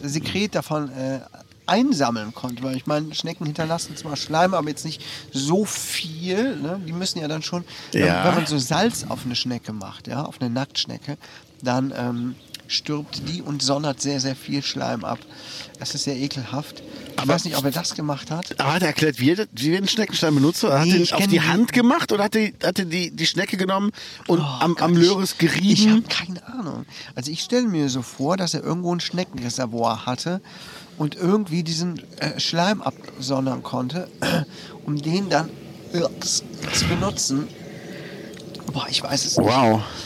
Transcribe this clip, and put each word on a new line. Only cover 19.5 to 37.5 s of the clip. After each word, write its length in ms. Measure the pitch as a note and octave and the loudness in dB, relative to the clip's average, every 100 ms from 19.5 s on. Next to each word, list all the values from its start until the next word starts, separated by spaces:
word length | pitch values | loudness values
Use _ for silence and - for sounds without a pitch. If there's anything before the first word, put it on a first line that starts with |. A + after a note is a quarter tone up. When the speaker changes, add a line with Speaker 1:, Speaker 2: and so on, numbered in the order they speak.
Speaker 2:
wie 200 | - C#3 | -2 2
er 60 | F3+ | 2
den 80 | G3 | 2
Schneckenstein 480 | - G3+ - E3 D3 | 0 0 2 4 6
benutzt 280 | C#3 F3 | 6 4
hat? 100 | - | 4
Hat 100 | C#3 D#3+ | 4 6
Speaker 1:
Nee, 40 | |
Speaker 2:
er 20 | F#3 | 6
den 80 | |
Speaker 1:
ich 100 | E3+ | 4
Speaker 2:
auf 80 | - | 2
Speaker 1:
kenn 80 | G3+ | 4
Speaker 2:
die 80 | E3+ | 4
Speaker 1:
den 80 | D#3 | 4
Speaker 2:
Hand 240 | E3+ A#3 | 4 4
gemacht 400 | B3 A#3+ D#4+ - | 6 6 4 2
oder 140 | G#3+ G#3 | 2 2
hat 100 | A3 | 2
er, 160 | G#3 - | 0 0
hat 140 | E3 - | 0 0
er 40 | F#3 | 0
die, 260 | E3+ E3+ | 0 -2
die 140 | D3 D#3+ | 0 0
Schnecke 300 | D#3+ G3 F#3+ | 0 -2 0
genommen 360 | F#3 G3 G3+ - - - - | 2 2 2 -2 -14 -14 2
und 120 | E3+ | 2
Speaker 1:
Oh 20 | |
Speaker 2:
am, 300 | D3 C3 D#3+ | 2 2 2
Speaker 1:
Gott, 80 | E3 | 4
Speaker 2:
am 100 | E3 F3 | 6 8
Speaker 1:
ich, 20 | E3+ | 8
Speaker 2:
Löres 300 | G3 G3 - | 6 0 2
gerieben? 320 | E3 C3 F#3+ | 2 4 6
Speaker 1:
ich 160 | G#3 G#3+ | 8 8
hab 200 | A3 A3+ | 8 4
keine 360 | - E3+ F3+ - | -4 -4 -10 -10
Ahnung. 380 | B3 F3 A#2+ - - - - | -8 -6 -6 -10 -14 -12 -8
Also 160 | C3 | -8
ich 80 | D#3+ | -6
stell 220 | - B3 | 0 2
mir 240 | A#3+ E3+ C#3+ | 2 2 2
so 120 | B2+ | 0
vor, 340 | A#2+ - C3+ F#3+ | -4 -2 0 2
dass 180 | F3 | 0
er 100 | D#3+ | -2
irgendwo 300 | C#3+ E3 F3 | -2 -2 0
ein 60 | F3 | -2
Schneckenreservoir 1040 | - F3 F3+ C3+ A#2+ A#2 B2+ A#2 A#2 A2 - | -2 -4 -4 -4 -6 -4 -4 0 0 0 -2
hatte 360 | B2+ - F#3 - - - - - - | -4 -2 -4 -6 -18 -16 -18 -18 -2
und 180 | D3+ - | -2 0
irgendwie 480 | F3+ G#3 G3+ D#3+ | 4 4 2 -2
diesen, 380 | D#3+ D#3+ F3 E3 - - | 0 -2 -2 -4 -12 -6
äh, 180 | D3+ - | -6 -2
Schleim 440 | - E3 F3+ G#3+ | -2 2 2 2
absondern 840 | - - - - C3 C3+ C3 B2 | -2 -6 -16 -10 -2 0 0 -2
konnte, 460 | B2 B2 B2+ E3 F3+ - | -4 -4 -2 -4 -8 -4
<clears throat> 680 | - F3 D3 - - - - | 0 0 -2 -10 -16 -12 -4
um 160 | D3 | -4
den 280 | D3 F3+ G3+ | 0 0 2
dann, 200 | D3+ D#3+ - - - - | 2 0 -8 -16 -16 -4
äh, 80 | F3 E3+ - | 0 0 -2
zu 680 | - - - - C#3+ - - | -2 -2 -4 -10 -2 0 2
benutzen. 580 | F3 F#3+ - - C3+ D3+ | 2 0 0 0 0 -2